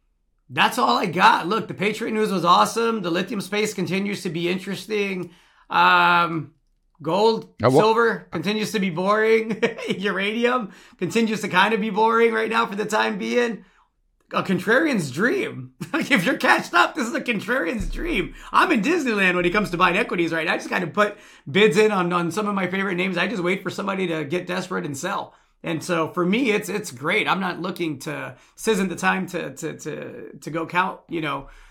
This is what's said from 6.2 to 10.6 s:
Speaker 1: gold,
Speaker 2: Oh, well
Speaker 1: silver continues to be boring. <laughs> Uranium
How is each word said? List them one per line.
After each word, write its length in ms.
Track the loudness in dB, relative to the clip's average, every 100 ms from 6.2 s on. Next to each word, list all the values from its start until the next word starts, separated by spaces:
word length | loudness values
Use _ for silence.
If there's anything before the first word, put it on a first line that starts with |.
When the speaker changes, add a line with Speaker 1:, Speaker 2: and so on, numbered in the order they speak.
| 2 -2 -8 _ _ _ _ -10
Speaker 1:
gold, 480 | -2 2 2 2 -4 0
Speaker 2:
Oh, 60 | 4
well 100 | 6
Speaker 1:
silver 480 | 6 4 2 0 -6
continues 400 | -6 -2 -2 0
to 80 | 0
be 80 | -2
boring. 760 | 0 0 2 4 2 2 -2 -2 -2
<laughs> 80 | -4
Uranium 840 | -2 -2 -2 -2 0 0 0